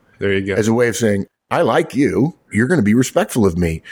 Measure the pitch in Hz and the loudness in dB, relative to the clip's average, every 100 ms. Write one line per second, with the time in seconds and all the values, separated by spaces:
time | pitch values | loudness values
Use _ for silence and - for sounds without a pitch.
0 | _ - 98 98 98 98 110 113 120 - | _ -8 -4 -2 -2 0 0 2 0 0
1 | 113 101 - _ _ 139 147 139 160 120 | 0 0 -4 _ _ -2 0 0 -2 -2
2 | 131 87 147 - _ 101 123 175 104 117 | 0 0 -2 -4 _ -2 0 2 2 2
3 | 127 170 214 131 98 85 85 80 - | 0 -2 -2 0 0 0 -2 -4 -10